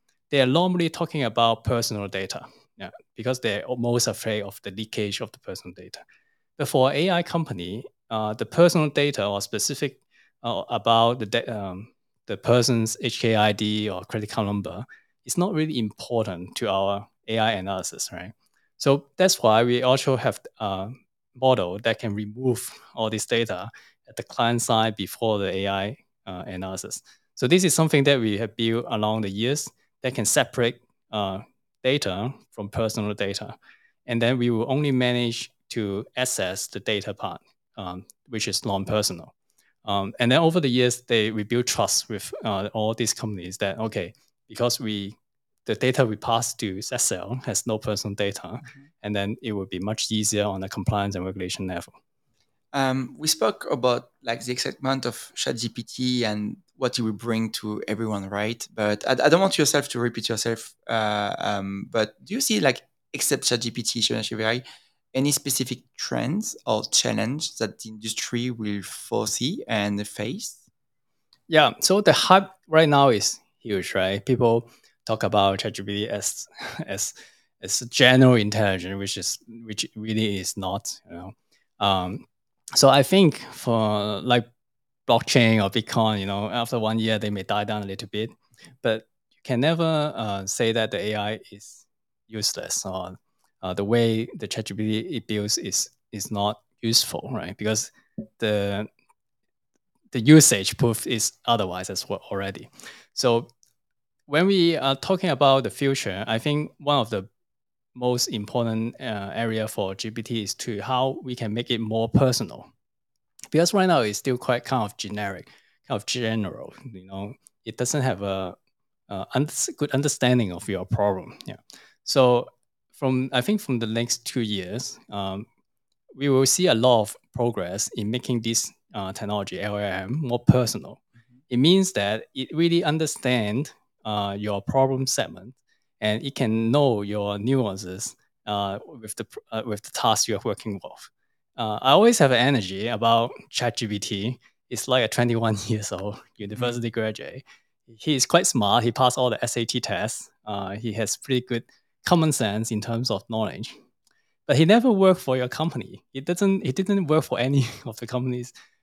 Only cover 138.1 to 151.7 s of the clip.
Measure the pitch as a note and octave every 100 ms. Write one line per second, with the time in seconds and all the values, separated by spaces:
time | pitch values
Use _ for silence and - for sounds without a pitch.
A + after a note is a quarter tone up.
138.1 | - _ _ - G2+ G2+ G2 - C#3 A2
139.1 | - A2 - - A2 A#2 G#2 - - A#2+
140.1 | G#2+ - G2+ - G2 A2 G2 - - -
141.1 | _ _ _ _ - A2 G#2+ C3 D#3 A#3
142.1 | A#3+ C#3+ A#2+ B2+ C3 F2+ F#2+ A2+ G#2+ A2+
143.1 | A#2 A#2+ - - - B2 - A2 G#2 -
144.1 | G2+ A2 C3 _ _ _ A#2+ - B2+ A2
145.1 | - A#2+ A2+ A2+ G#2 - A2 G#2 F2+ G2+
146.1 | - - - G2+ G#2+ B2 A#2+ A#2 A2+ A2
147.1 | - C#2+ C3 - - _ _ _ A2+ D#3
148.1 | C#3 - E3+ F#3+ B2+ G#2 A#2 A#2 A2+ B2+
149.1 | C#3 B2+ G#2+ B2+ B2 A2+ B2+ - F#2 A2
150.1 | - - _ G#2+ G2+ G2 G#2 A2+ G#2 G#2+
151.1 | - - B2+ - A#2 -